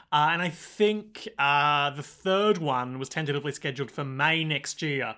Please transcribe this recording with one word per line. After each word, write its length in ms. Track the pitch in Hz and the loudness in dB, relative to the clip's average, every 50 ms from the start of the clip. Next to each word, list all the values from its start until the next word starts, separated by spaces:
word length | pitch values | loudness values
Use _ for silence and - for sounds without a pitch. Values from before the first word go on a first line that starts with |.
| - _ | -6 _
Uh, 200 | 151 151 151 156 | 2 4 4 4
and 80 | 170 175 | 2 0
I 80 | 180 175 | -2 -4
think, 800 | 156 - - - - - 208 214 214 214 214 - - - - - - - | -6 -8 -14 -14 0 2 2 2 2 0 -6 -12 -16 -14 -14 -10 -2 0
uh, 520 | 139 143 143 143 143 147 147 143 143 143 | 2 4 4 4 4 4 4 4 2 0
the 120 | 135 147 | -2 -4
third 540 | 139 - - - - 190 190 196 208 214 208 | -10 -12 -14 -4 0 0 2 4 4 4 4
one 420 | 175 160 147 127 123 123 127 127 131 | 2 2 0 0 0 0 -2 -6 -8
was 120 | 135 - | -8 -6
tentatively 420 | - 160 156 147 139 143 143 147 | -4 -4 -2 -2 -2 -2 -4 -6
scheduled 380 | 135 - - 143 127 135 135 - | -8 -6 -6 -6 -6 -6 -8 -8
for 120 | - - | -6 -8
May 420 | 143 135 131 135 147 156 165 165 160 | -8 -6 -2 0 2 2 2 2 0
next 360 | 156 151 131 - - - - | -2 -2 -4 -4 -6 -8 -6
year. 340 | 165 151 139 135 120 113 110 | -4 -4 -2 -2 -4 -6 -8